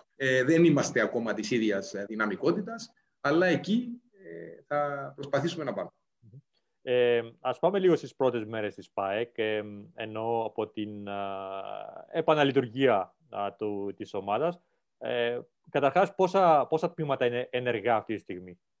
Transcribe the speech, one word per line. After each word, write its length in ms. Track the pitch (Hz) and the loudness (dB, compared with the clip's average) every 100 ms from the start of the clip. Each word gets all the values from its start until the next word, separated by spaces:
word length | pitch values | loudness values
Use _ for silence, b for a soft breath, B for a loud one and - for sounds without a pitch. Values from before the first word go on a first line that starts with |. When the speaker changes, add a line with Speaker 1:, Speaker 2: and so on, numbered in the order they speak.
| - - | -18 -4
Speaker 1:
Ε, 280 | 135 131 | 2 2
δεν 200 | 127 165 | 4 6
είμαστε 380 | 170 143 113 120 | 8 6 2 0
ακόμα 320 | 104 120 113 | 0 0 -2
της 180 | 101 107 | -4 0
ίδιας, 420 | 123 107 98 98 | 0 2 0 -4
ε, 120 | 101 101 | -8 -6
δυναμικότητας, 840 | 110 107 95 147 175 214 226 - _ _ _ | -2 -2 0 0 0 -4 -10 -14 _ _ _
αλλά 260 | 143 160 185 | 0 2 4
εκεί, 560 | 151 175 226 247 - _ | 2 2 0 -2 -10 _
ε, 500 | 196 180 165 165 - - | _ -18 -16 -16 -16 -4
θα 440 | 147 147 143 139 139 | -2 -2 -4 -10 -12
προσπαθήσουμε 480 | 139 139 170 165 | -4 -2 -2 -4
να 100 | 139 | -6
πάμε. 160 | 101 90 _ _ _ | -6 -8 _ _ _
Speaker 2:
Μμμ. 180 | 113 135 _ _ _ _ | -20 -20 _ _ _ _
Ε, 400 | 127 123 120 120 113 - | -2 2 4 2 -2 -8
ας 200 | 127 127 | -6 0
πάμε 200 | 170 196 | 0 4
λίγο 160 | 185 160 | 4 4
στις 200 | 135 - | 0 0
πρώτες 300 | 131 117 107 | 0 0 -4
μέρες 300 | 113 104 101 | -4 -6 -8
της 140 | - | -10
παεκ, 460 | - 98 104 117 - | -4 -2 -2 -4 -2
ε, 260 | 107 107 104 104 104 | -2 -2 -6 -12 -16
ενώ 500 | - 110 110 113 117 110 | -12 -8 -6 -2 -2 -4
από 220 | - 107 | -4 -6
την, 420 | - 107 104 101 | -6 -8 -8 -8
α, 1000 | 101 98 98 98 98 101 101 - - - | -8 -8 -8 -8 -10 -10 -12 -12 -16 -8
επαναλειτουργία, 1040 | 165 156 151 139 135 123 120 135 101 87 _ - | -2 2 4 4 2 0 2 4 4 0 _ -12
α, 240 | 101 101 - | -6 -6 -4
του, 360 | 107 101 98 92 | -6 -4 -8 -10
της 160 | 101 | -10
ομάδας. 480 | 101 98 107 165 180 _ _ _ - | -8 -2 0 -2 -4 _ _ _ -10
Ε, 380 | 123 120 120 120 - _ _ | -6 -2 -2 -4 -10 _ _
καταρχάς, 460 | 151 139 175 196 - | 0 2 4 2 2
πόσα, 500 | 185 196 180 151 123 | 2 6 6 6 4
πόσα 240 | 156 190 | 0 -2
τμήματα 320 | - 147 135 123 | -4 -4 0 0
είναι 220 | 120 123 | 0 -4
ενεργά 440 | 123 123 110 107 113 | -2 -2 0 2 0
αυτή 200 | 110 104 | 0 -6
τη 60 | |
στιγμή; 380 | - 90 92 90 _ _ | -6 -12 -12 -20 _ _